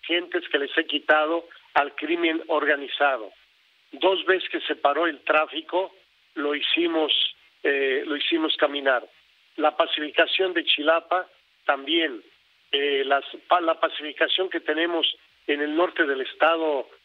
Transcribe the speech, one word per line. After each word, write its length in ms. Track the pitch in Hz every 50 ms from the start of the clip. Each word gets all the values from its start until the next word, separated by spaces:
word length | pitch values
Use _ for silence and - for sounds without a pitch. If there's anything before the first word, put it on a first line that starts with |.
| -
gentes 440 | - 170 175 180 180 - 175 170 -
que 100 | - 143
les 160 | 139 135 -
he 80 | 165 160
quitado 640 | - - 151 - - 151 156 151 156 165 170 - - - - _ _ -
al 200 | 147 143 143 -
crimen 480 | - - 151 170 170 170 165 160 165 -
organizado. 840 | - 160 147 147 147 151 143 139 123 - - 147 143 131 117 107 95 - _ _ _ _ _ _ _ _ _ _ _
Dos 340 | - 135 - 190 196 180 -
veces 240 | 185 185 180 - -
que 120 | - 160
se 140 | - - 147
paró 320 | - - 143 139 151 170
el 140 | 165 147 135
tráfico, 720 | - - 151 156 156 151 - 160 156 - - 180 190 180 - _ _ _ _ _ _ _ -
lo 200 | 165 143 147 147
hicimos, 560 | 147 - - - 165 175 170 165 160 156 135 - - - - - _ _ _ _ _ -
eh, 400 | 147 139 139 139 135 131 143 -
lo 100 | 160 147
hicimos 400 | 143 - - 170 165 156 151 147
caminar. 460 | - 151 143 143 143 135 135 127 120 - - _ _ _ _ _ _ _ _ _
La 180 | - 147 151 -
pacificación 760 | - 165 160 - 156 151 147 - - 165 - - - 190 185 180
de 120 | 170 156
Chilapa 600 | - - 151 147 156 165 165 160 - 175 185 180 - _ _ _ _ _ _ -
también, 580 | - 143 139 135 143 160 170 165 151 123 107 - - _ _ _ _ _ _ _ _
eh, 320 | 143 143 143 143 139 135 135
las, 200 | 135 143 139 - - - - -
pa-, 140 | - 170 180
la 180 | 170 165 160 -
pacificación 680 | - 156 - - 147 151 139 - 160 147 - - 185 180
que 100 | 175 165
tenemos 480 | - - 151 160 170 170 175 165 147 - - - _ _ _ _ _
en 140 | - 147 143
el 140 | 147 151 151
norte 300 | 160 175 180 - - 165
del 160 | 139 139 131
estado, 680 | 131 - - - 151 160 165 165 160 156 147 135 - - - _